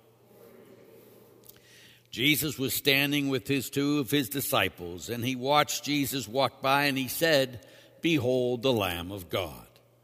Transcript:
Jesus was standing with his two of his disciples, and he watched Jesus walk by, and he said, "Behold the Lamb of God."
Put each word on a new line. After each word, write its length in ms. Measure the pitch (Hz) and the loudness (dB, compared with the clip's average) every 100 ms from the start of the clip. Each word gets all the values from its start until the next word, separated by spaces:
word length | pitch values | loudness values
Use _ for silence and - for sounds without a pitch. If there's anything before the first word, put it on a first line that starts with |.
| _ _ _ - - - - - - - - - - - - - - - - - - | _ _ _ -20 -20 -20 -20 -20 -20 -20 -20 -20 -20 -20 -20 -20 -20 -20 -20 -20 -12
Jesus 480 | - 139 147 156 123 | 0 2 2 0 -2
was 160 | 131 | -4
standing 540 | - 143 135 143 143 139 | 0 2 2 2 0 0
with 180 | 131 - | -2 -2
his 240 | 139 113 | -2 -2
two 300 | 143 143 147 | -2 0 0
of 100 | 117 | 0
his 180 | 143 123 | -2 -2
disciples, 840 | 139 - 120 95 - 87 87 92 | -4 -2 0 0 -2 -12 -10 -8
and 140 | 117 | -6
he 120 | 120 127 | -4 -2
watched 480 | 131 147 143 - | 2 4 2 -2
Jesus 420 | - 147 127 135 104 | -2 0 0 -4 -4
walk 340 | 127 127 - | 0 0 0
by, 260 | 135 139 143 | 2 2 2
and 120 | 135 | 0
he 80 | 127 | -4
said, 580 | - 165 147 131 120 - - - - | 0 4 4 2 -4 -18 -20 -20 -4
"Behold 600 | 165 156 117 127 123 123 | 0 2 2 2 2 0
the 100 | 127 | 2
Lamb 400 | 117 92 85 87 | 2 0 -2 -6
of 180 | 101 87 | -10 -6
God." 380 | 110 82 - - - _ _ | -4 -4 -10 -20 -20 _ _